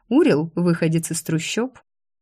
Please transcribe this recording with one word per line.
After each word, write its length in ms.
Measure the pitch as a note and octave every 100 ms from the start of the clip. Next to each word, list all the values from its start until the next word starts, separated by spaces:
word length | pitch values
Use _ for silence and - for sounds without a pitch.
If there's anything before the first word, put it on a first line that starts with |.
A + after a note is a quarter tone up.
| -
Урил, 420 | B3+ E4+ D3 D#3+
выходец 560 | F3 F3 E3 E3 E3 E3
из 120 | E3
трущоб? 560 | - D#3+ - - B3+ - _ _ _ _